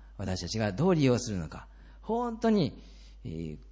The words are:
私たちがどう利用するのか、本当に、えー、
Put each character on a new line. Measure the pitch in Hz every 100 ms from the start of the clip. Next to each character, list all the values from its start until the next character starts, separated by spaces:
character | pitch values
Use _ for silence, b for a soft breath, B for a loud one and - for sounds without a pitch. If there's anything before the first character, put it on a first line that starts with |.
| - -
私 | 95 92
た | 85
ち | 107
が | 107
ど | 92 180
う |
利 | 165
用 | 135 117
す | 117
る | 98
の | 76
か、 | - - b b b
本 | - 226 240 226
当 | 226
に、 | 214 139 - b b b b 120
え |
ー、 | 82 80 76 -